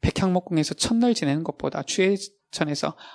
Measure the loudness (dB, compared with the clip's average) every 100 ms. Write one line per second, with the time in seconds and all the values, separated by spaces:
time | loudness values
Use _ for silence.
0 | 0 2 2 2 0 0 0 -2 0 2
1 | 2 2 0 0 -2 -4 -6 -4 -4 2
2 | 2 2 -4 _ _ -4 -2 -2 -4 -6
3 | -18